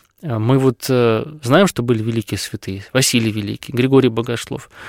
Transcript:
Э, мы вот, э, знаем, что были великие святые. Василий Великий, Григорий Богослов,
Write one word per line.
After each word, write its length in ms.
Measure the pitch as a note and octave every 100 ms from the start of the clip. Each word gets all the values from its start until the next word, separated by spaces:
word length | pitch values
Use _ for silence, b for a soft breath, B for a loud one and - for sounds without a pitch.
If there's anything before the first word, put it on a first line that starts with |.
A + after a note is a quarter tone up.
| b _
Э, 160 | E3 A2+
мы 200 | A2+ C3+
вот, 280 | C3 A#2+ -
э, 360 | B2+ A#2 A2 D3+ D3+
знаем, 240 | B2 D#3 G3+
что 160 | -
были 200 | A#2+ A2+
великие 360 | A2 A2+ - G2+
святые. 460 | - G#2+ - G2 -
Василий 400 | C3 C3+ A#2+ A2+
Великий, 400 | G#2+ G#2 A2 -
Григорий 380 | A#2+ C3 C3+ B2+
Богослов, 600 | A2+ A#2+ A#2 - - - B